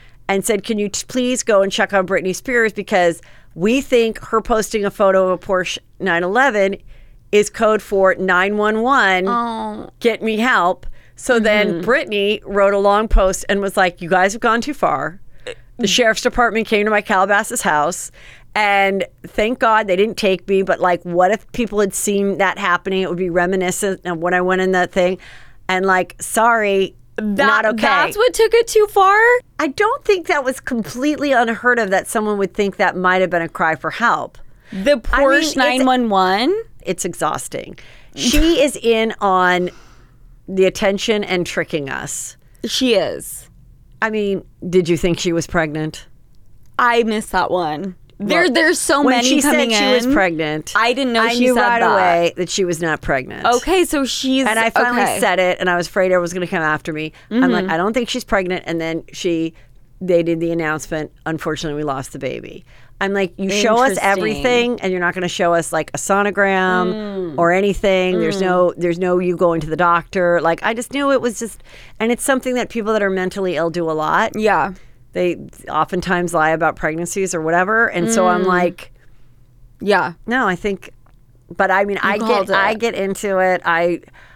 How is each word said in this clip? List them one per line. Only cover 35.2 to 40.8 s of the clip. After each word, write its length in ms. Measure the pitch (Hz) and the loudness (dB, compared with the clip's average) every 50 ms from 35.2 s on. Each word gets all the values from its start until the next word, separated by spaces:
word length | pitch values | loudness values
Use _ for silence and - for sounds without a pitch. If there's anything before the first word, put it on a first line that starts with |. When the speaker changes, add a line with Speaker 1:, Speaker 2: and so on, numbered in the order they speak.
| 277 269 | 4 4
Speaker 2:
Porsche 120 | 269 285 | 4 2
Speaker 1:
it's 140 | 311 302 - | 2 0 0
Speaker 2:
nine 300 | 269 262 - 247 254 262 | 0 0 0 2 2 2
one 240 | 262 254 254 240 220 | 2 2 2 2 2
one? 440 | 196 190 185 185 190 208 240 302 392 440 453 - - - | 2 2 2 2 2 2 2 0 0 -2 -4 -8 -14 -12
Speaker 1:
It's 240 | - - 180 - - | -8 -6 -6 -4 -6
exhausting. 720 | - 160 - 160 151 139 135 - - - - - - - - - - - - - - - | -8 -6 -4 -4 -4 -4 -4 -8 -8 -10 -12 -12 -12 -16 -20 -20 -20 -20 -20 -20 -18 -10
She 460 | 277 269 247 285 311 311 330 339 - | -4 -2 0 2 4 4 4 4 4
<laughs> 40 | 294 | 2
is 100 | 285 - - | 2 0 -2
in 320 | - 233 226 220 226 226 - - | 0 2 2 2 2 -2 -2 -2
on 480 | 208 196 185 185 180 180 180 180 180 175 - - - - - - - - - - - - - - - - | 0 2 2 4 4 4 2 2 0 -4 -6 -12 -20 -20 -20 -20 -20 -20 -20 -20 -20 -20 -20 -20 -14 -6
the 180 | 190 190 190 | 0 2 2
attention 580 | 185 180 - | 2 2 0